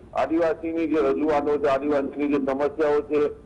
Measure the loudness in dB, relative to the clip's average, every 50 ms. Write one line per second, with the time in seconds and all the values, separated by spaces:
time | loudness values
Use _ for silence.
0 | -18 -8 -4 -4 -2 0 0 0 2 0 0 -2 -6 -6 -4 -2 -2 0 0 2
1 | 2 2 0 0 0 2 0 2 2 0 0 2 2 2 0 0 0 0 0 0
2 | 0 -2 -4 -2 0 0 0 0 0 -2 0 0 -2 -2 0 0 2 2 2 2
3 | 0 0 0 0 0 0 -2 -8 -16